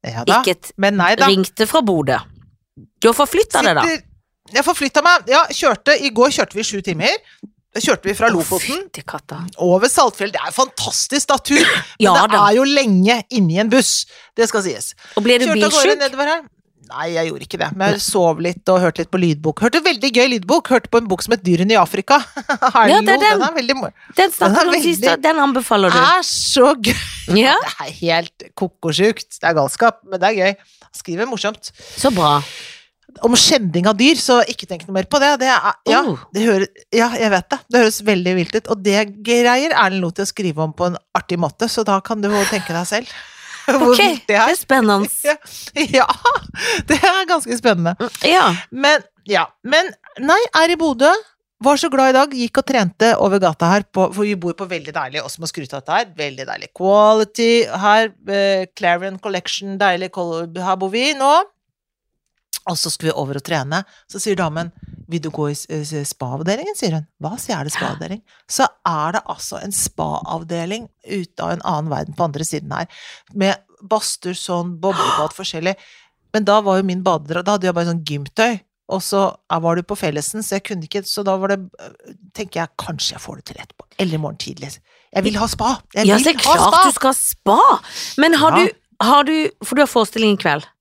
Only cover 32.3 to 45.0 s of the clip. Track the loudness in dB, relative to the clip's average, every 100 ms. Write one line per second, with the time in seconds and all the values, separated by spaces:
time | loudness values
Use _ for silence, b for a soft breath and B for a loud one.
32.3 | 2 -2 B B B B _ _ -4 -2
33.3 | 2 2 2 0 0 0 2 2 2 2
34.3 | 2 2 -4 -10 -14 -6 -6 0 2 2
35.3 | 2 2 2 0 -4 0 2 2 -6 -8
36.3 | -2 2 2 0 -8 _ 0 0 0 0
37.3 | 0 0 -8 _ 2 2 2 0 0 0
38.3 | 0 0 -4 -2 -2 0 0 -2 -6 0
39.3 | 2 4 2 2 2 2 0 -4 -4 -6
40.3 | -4 -6 -4 -6 -2 -4 -4 _ -6 -4
41.3 | -4 -4 -2 -4 -2 0 0 -2 -4 -2
42.3 | 0 0 -4 -4 -6 -4 -6 -6 B B
43.3 | B B B B 4 6 6 4 2 0
44.3 | 2 2 0 2 2 4 2